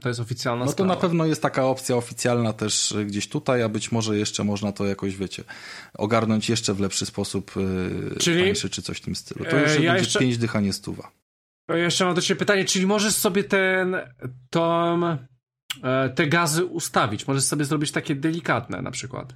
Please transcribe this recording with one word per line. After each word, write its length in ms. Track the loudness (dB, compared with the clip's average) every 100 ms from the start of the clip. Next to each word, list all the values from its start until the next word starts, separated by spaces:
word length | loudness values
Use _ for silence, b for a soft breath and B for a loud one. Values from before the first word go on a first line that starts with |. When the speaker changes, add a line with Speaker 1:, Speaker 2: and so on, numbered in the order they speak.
Speaker 1:
To 60 | -4
jest 100 | -4
oficjalna 400 | -6 -4 -2 0
Speaker 2:
No 60 | -2
to 60 |
Speaker 1:
sprawa. 200 | 2 2 2
Speaker 2:
na 40 |
pewno 240 | 2 2 2
jest 160 | 2
taka 240 | 0 2 2
opcja 300 | 0 0 -2
oficjalna 580 | -2 -4 0 2 0
też, 380 | -2 -2 0 -2
y, 140 | -2 -2
gdzieś 240 | -4 -4
tutaj, 340 | -4 0 0
a 60 | 0
być 220 | -2 -2
może 260 | -2 0 0
jeszcze 260 | 0 -2
można 280 | -2 -2 -4
to 140 | -2 -2
jakoś, 300 | -2 -4 -4
wiecie, 260 | -6 -8 -14 B B B B -4
ogarnąć 520 | 2 2 4 2 2
jeszcze 240 | 0 0
w 60 | 0
lepszy 260 | -2 -2 -4
sposób, 460 | -4 -4 -4 -6 -4
y, 600 | -2 -2 -2 -4 -6 -2
Speaker 1:
Czyli, 240 | 0 2
Speaker 2:
tańszy 260 | 2 0 -4
czy 120 | -6
coś 160 | -8 -8
w 40 |
tym 140 | -8 -8
stylu. 300 | -10 -10 0
To 120 | 2
Speaker 1:
e, 40 |
Speaker 2:
już 80 | 4
Speaker 1:
ja 60 | 4
Speaker 2:
będzie 180 | 4
Speaker 1:
jeszcze 260 | 2 2 2
Speaker 2:
pięć 180 | 2 2
dych, 180 | 0 2
a 40 |
nie 140 | 0
stuwa. 380 | -2 -8 -10 -12 _ _ _ _ _ -4
Speaker 1:
To 60 | 0
jeszcze 300 | 2 2 2
mam 100 | 2
do 60 |
ciebie 180 | 0 0
pytanie, 260 | 2 2 2
czyli 200 | 2 4
możesz 300 | 4 2 2
sobie 280 | 2 2
ten, 520 | 2 2 4 2 0 -2 -6 -12 -14 -14 -2
tą, 500 | 0 2 4 2 2 0 -2 -6 _ _ _ _ -6
e, 260 | 0 2 2
te 180 | 2 2
gazy 380 | 4 4 2 0
ustawić, 640 | -2 0 2 2 0 -2
możesz 160 | 0
sobie 220 | 0 0 0
zrobić 260 | 0 0
takie 240 | -2 -2 -2
delikatne 680 | 0 -2 0 -2 -2 -6
na 100 | -6
przykład. 420 | -8 -10 -10 -12